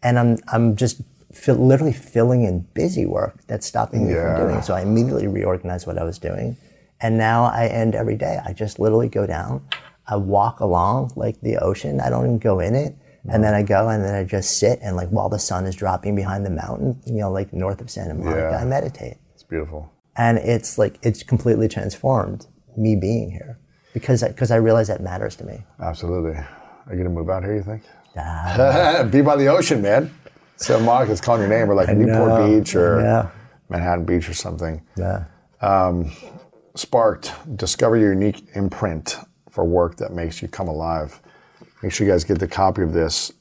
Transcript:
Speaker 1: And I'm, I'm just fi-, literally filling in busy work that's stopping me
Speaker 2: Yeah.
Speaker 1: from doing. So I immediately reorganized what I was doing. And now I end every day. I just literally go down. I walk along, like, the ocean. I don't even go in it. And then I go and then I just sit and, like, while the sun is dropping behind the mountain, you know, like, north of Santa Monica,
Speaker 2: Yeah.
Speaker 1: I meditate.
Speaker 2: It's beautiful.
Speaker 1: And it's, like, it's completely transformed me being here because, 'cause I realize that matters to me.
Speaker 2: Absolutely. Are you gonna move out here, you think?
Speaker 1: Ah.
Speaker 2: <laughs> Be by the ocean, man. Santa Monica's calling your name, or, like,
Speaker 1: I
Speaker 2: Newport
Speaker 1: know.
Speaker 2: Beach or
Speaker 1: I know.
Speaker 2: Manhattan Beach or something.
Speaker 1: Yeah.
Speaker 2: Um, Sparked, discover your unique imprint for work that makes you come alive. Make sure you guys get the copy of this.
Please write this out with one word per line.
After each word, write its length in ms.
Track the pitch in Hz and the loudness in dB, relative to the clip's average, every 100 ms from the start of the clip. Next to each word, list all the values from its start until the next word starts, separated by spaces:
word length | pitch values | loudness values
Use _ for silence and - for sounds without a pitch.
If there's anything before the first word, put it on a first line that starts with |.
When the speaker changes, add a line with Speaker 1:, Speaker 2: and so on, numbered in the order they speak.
Speaker 1:
And 180 | 127 123 | 2 2
I'm, 180 | 120 113 - | 4 2 0
I'm 260 | 113 117 104 | 0 2 2
just 260 | 123 - - _ _ | 0 -2 -12 _ _
fi-, 220 | - - | -8 0
literally 400 | 127 127 135 156 | 4 6 4 2
filling 500 | - - 117 117 127 | -2 -4 2 2 4
in 240 | 110 90 87 | 2 0 -4
busy 320 | - 165 185 92 | -2 -2 0 -2
work 320 | 92 - - _ | -2 -4 -6 _
that's 180 | 110 - | -8 -6
stopping 420 | 117 113 113 107 | -4 -2 0 0
me 60 | |
Speaker 2:
Yeah. 220 | 82 82 82 | 0 0 0
Speaker 1:
from 120 | - | 0
doing. 120 | - | 0
So 120 | - | -2
I 80 | 92 | -2
immediately 460 | 95 110 123 135 101 | 2 2 2 0 -2
reorganized 600 | 98 95 92 90 90 - | -2 -2 -2 -4 -8 -6
what 100 | 90 | -6
I 60 | |
was 160 | 82 85 | -6 -6
doing. 380 | 87 95 117 123 - _ _ _ | -8 -6 -6 -8 -16 _ _ _
And 180 | 113 113 | 0 2
now 280 | 110 117 120 | 2 2 2
I 220 | 113 117 | 2 -2
end 280 | 113 113 110 | 0 0 0
every 200 | 110 107 | -2 -2
day. 220 | 82 80 - | -4 -4 -8
I 60 | |
just 260 | - 107 - | -8 -8 -2
literally 280 | 110 110 117 | 2 2 2
go 160 | 110 101 | -2 -2
down. 400 | 80 92 131 - - - _ - | -4 -6 -8 -8 -14 -14 _ -6
I 100 | 104 | -4
walk 420 | 98 101 107 - | 0 2 2 0
along, 540 | 104 87 87 123 131 - | 0 2 2 0 -4 -4
like, 240 | 113 110 | -6 -4
the 160 | 117 113 | -2 0
ocean. 440 | 87 98 143 139 | 0 -2 -4 -2
I 80 | 127 | -2
don't 160 | 120 123 | 0 0
even 120 | 120 | 0
go 200 | 113 92 | 2 0
in 160 | 87 123 | 2 0
it. 200 | 147 - _ _ - | -2 -8 _ _ -4
And 120 | 113 | 2
then 120 | 107 | 4
I 100 | 104 | 2
go 240 | 101 98 113 | 4 2 2
and 160 | 107 | 0
then 120 | 98 101 | 0 -2
I 100 | 95 | -2
just 320 | 98 95 - | -2 -2 0
sit 220 | 107 123 | 2 0
and, 160 | 104 90 | -2 -4
like, 100 | 87 | -2
while 220 | 101 95 | -2 -2
the 100 | - | -2
sun 260 | - 92 95 | -4 -4 -4
is 80 | 92 | -4
dropping 380 | 98 90 101 | -2 -2 -2
behind 320 | 101 98 98 98 | -4 -2 -4 -4
the 40 | |
mountain, 500 | 80 - - 131 127 - | -6 -6 -4 -4 -6 -6
you 80 | 113 | -4
know, 100 | 101 | -2
like, 220 | 95 98 | -4 -6
north 260 | - 92 98 | -4 -4 -6
of 100 | 120 | -10
Santa 240 | - 95 | -10 -8
Monica, 360 | 78 85 80 80 | -6 -4 -2 -2
Speaker 2:
Yeah. 60 | 80 | -2
Speaker 1:
I 40 | 123 | -2
meditate. 500 | 135 - - - - _ | -2 -4 -8 -16 -16 _
Speaker 2:
It's 100 | _ | _
beautiful. 460 | _ 82 78 78 78 _ _ - | _ -8 -8 -12 -16 _ _ 0
Speaker 1:
And 200 | 117 117 | 2 2
it's, 380 | - 117 - - | 2 -2 -2 0
like, 220 | 104 - | -2 0
it's 220 | 117 107 | -2 -2
completely 460 | - 123 123 110 110 | 0 0 2 2 2
transformed 760 | - 101 - 135 127 95 101 - _ _ - | -2 -8 -4 0 0 -2 -8 -14 _ _ -2
me 220 | 110 107 | 2 2
being 340 | 92 113 104 | 2 -2 -4
here 260 | 90 - 120 _ _ _ | -10 -14 -18 _ _ _
because, 320 | - - 123 113 - | -10 0 0 0 -2
'cause 160 | 123 | 0
I 60 | 117 | 2
realize 320 | 113 113 107 | 4 4 2
that 120 | 101 | -2
matters 360 | 92 90 107 - | -6 -6 -8 -10
to 80 | - | -14
me. 180 | 104 101 _ | -16 -18 _
Speaker 2:
Absolutely. 540 | 87 82 85 90 82 76 | -8 -6 -4 -4 -4 -6
Are 560 | 71 - - - - | -10 -16 -20 -20 -12
you 60 | 95 | -6
gonna 120 | 90 | -4
move 180 | 85 82 | -4 -2
out 140 | 95 95 | -4 -2
here, 100 | 107 | -4
you 80 | |
think? 200 | 98 107 - - _ - | -6 -10 -14 -20 _ -12
Speaker 1:
Ah. 920 | 85 82 85 90 135 147 160 165 120 | -8 -6 -4 2 4 6 4 2 4
Speaker 2:
<laughs> 40 | |
Be 100 | 127 | 4
by 160 | 143 147 | 4 4
the 100 | 139 | 4
ocean, 340 | 170 - 135 | 4 4 0
man. 320 | 101 110 160 - - _ _ _ | 4 2 2 -10 -20 _ _ _
Santa 260 | - 123 | 0 2
Monica's 380 | 113 120 107 101 | 4 4 4 0
calling 200 | - 117 | 2 2
your 60 | 101 | 4
name, 220 | 110 110 | 2 4
or, 40 | 98 | 4
like, 120 | 90 | 4
Speaker 1:
I 60 | |
Speaker 2:
Newport 340 | 101 110 110 113 | 4 4 4 4
Speaker 1:
know. 200 | 113 107 107 | 4 6 4
Speaker 2:
Beach 160 | 101 95 | 4 2
or 240 | 87 85 | 4 4
Speaker 1:
I 40 | |
know. 280 | 110 113 87 - - _ _ | 4 2 0 -8 -20 _ _
Speaker 2:
Manhattan 340 | 90 87 87 | -4 0 0
Beach 240 | 82 87 82 | 2 0 0
or 60 | |
something. 480 | 80 90 82 82 78 - - | -8 -8 -6 -6 -8 -12 -6
Speaker 1:
Yeah. 260 | 92 95 82 _ _ _ | -4 -4 -8 _ _ _
Speaker 2:
Um, 500 | 101 98 92 87 80 - - - - _ _ - | 0 2 2 0 -4 -8 -18 -20 -20 _ _ -10
Sparked, 560 | - 123 113 85 - - 160 104 | -2 2 2 0 -8 -14 -12 -8
discover 400 | - - 117 113 | -4 0 2 4
your 160 | 104 | 4
unique 300 | 95 104 107 - - | 4 0 -2 -10 -4
imprint 640 | 98 - 104 80 76 - - _ _ | -4 -2 -4 -4 -8 -12 -14 _ _
for 140 | - | -4
work 320 | 87 87 87 87 | 0 2 0 -2
that 140 | - | -10
makes 300 | 90 85 82 | -6 -8 -8
you 60 | 87 | -12
come 180 | - 92 | -8 -8
alive. 540 | 78 82 82 78 - - - _ - - _ | -6 -4 -4 -6 -12 -20 -20 _ -20 -20 _
Make 80 | 101 | -8
sure 160 | - 101 | 0 4
you 60 | |
guys 100 | 90 | 4
get 160 | 82 92 | 2 -2
the 80 | 85 | -2
copy 340 | - 95 92 | 2 2 2
of 120 | 87 | 0
this. 380 | 85 80 - - - | 2 0 -2 -6 -10